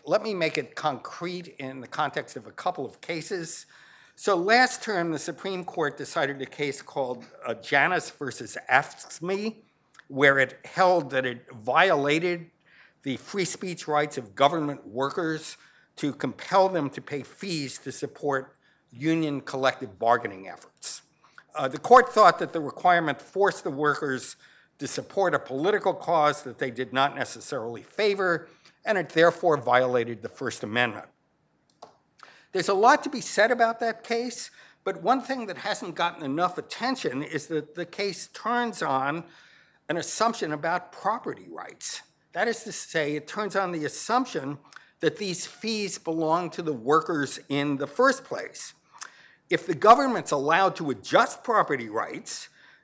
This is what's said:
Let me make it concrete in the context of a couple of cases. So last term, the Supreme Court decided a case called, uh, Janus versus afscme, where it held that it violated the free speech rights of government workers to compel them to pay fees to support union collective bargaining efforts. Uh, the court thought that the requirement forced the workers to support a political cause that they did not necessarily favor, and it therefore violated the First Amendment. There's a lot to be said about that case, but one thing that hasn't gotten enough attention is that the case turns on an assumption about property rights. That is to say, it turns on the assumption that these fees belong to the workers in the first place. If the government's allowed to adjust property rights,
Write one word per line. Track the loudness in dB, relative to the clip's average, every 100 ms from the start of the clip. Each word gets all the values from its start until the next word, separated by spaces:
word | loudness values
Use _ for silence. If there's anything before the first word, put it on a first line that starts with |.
| -2
Let | 0
me | 0
make | -2 0 0
it | -4 -4
concrete | -4 -4 -10 -10 -8 -8 -12 -12
in | -10 -10
the | -12
context | -4 -4 -4 -8 -14
of | -16
a |
couple | -6 -6 -4 -8
of | -10
cases. | -8 -8 -6 -8 -8 -12 -14 -20 -20 -20 -20
So | _ 0 2
last | 6 6 6 2
term, | -4 -2 0
the | -2
Supreme | -6 -8 -6 -6
Court | -6 -2 -2 -2
decided | -6 -2 -2 -2
a | -10
case | -4 -4 -4
called, | -8 -6 -4 -6 -10 -12
uh, | -8
Janus | -8 0 4 4 2 -4
versus | -10 -10 -10 -12 -12 4
afscme, | 4 4 -8 -18 -10 -4 -4 -4 -8 _ _ _ -20 _
where | 6 6 8
it | 4 -2
held | -10 4 6 6 2
that | -2 -2
it | -6 -12
violated | -10 0 4 6 6 4 2 2 -4 -8 _ _ _ -20 _
the | -8 -6
free | -6 -4
speech | -4 -4 -6 -8 -2
rights | 0 0 -4
of | -10 2
government | 4 4 -4 -6 -10
workers | -4 -2 -2 -2 -4 -8 -18 -20 _ _
to | -6 -6
compel | -4 -6 -6 0 4 4
them | 2 -4
to | -6
pay | -10 -10
fees | -10 -12 -8 -6 -6 -8
to | -12
support | -10 -10 -6 -2 -2 -4 _ _ _ _
union | -6 0 0 0 -4
collective | -6 0 0 0 -8 -2
bargaining | 4 4 2 -10 -14
efforts. | -18 -20 _ -14 -14 _ _ _ -20 _
Uh, | -4 -4
the | -4
court | 8 8 8
thought | 8 8 6
that | -2
the | -4
requirement | -6 0 4 4 4 -4
forced | -6 0 2 2
the | -6
workers | 0 0 0 -2 -4 -6 -12 _ _ _ _
to | -8
support | -8 -6 0 0
a | 0
political | -8 -4 0 2 0
cause | -2 0 4 4 2
that | -8 -8
they | -8
did | -6 -4
not | 0 0
necessarily | 0 -8 -8 -10 -8 -8 -10
favor, | -14 -2 0 0 0 0 -4 _ _ _ -2
and | -2
it | 0
therefore | 6 6 6 2 2
violated | 4 4 4 2 0 -6
the | -10
First | -6 -6 -6
Amendment. | -4 0 0 -2 -14 _ _ _ _ _ _ _ -20 _ _ _ -20 -20 _
There's | -2 0
a |
lot | 6 8 6
to | 4
be | -6
said | -6 2 4
about | 4 2 2
that | -4 -4
case, | -4 -4 -4 -8 -14 -18 -20 _
but | -8 -4
one | 2 2
thing | 0 -6 -6
that | -8
hasn't | -4 -4 -6
gotten | -2 -2 -2
enough | -6 0 0 0
attention | -10 -4 -4 -2 -4 -4
is | -6 -6 -4
that | -6 -6
the | -10
case | -12 -6 -6 -6 -12
turns | -8 -2 -2 -2 -4
on | -2 0 0 -4 -8 -20 -20 -20 _ _ _
an | -4
assumption | -4 0 0 0 -4
about | -4 -2 -4 -6
property | -6 -4 -4 -6 -10 -12
rights. | -14 -16 -14 -12 -12 -14 _ _
That | -4 -2
is | -2
to | -8
say, | -12 -6 -2 -2
it | -4 -6
turns | -6 -2 0
on | -2
the | -2
assumption | -4 -6 0 0 0 -4 -6 -8 -12 -20 -20 _
that | -2 0
these | -6 -6
fees | -8 -8 -4 -2 -4 -6
belong | -4 -2 2 2 0
to | -6
the | -6
workers | -4 2 2 2 -2 -4 -6 -4
in | -2 -2 -2
the | -6
first | 4 4 4
place. | -4 -10 -10 -12 -16 -16 _ -20 -20 -20 -20 _ _
If | -2 0
the |
government's | 4 8 8 8 0 0
allowed | 0 2 4 4 2
to | -4
adjust | -4 2 4 4 -2
property | 0 2 2 0 -4
rights, | -4 -4 -8 -12 -14 -14 _ -20 _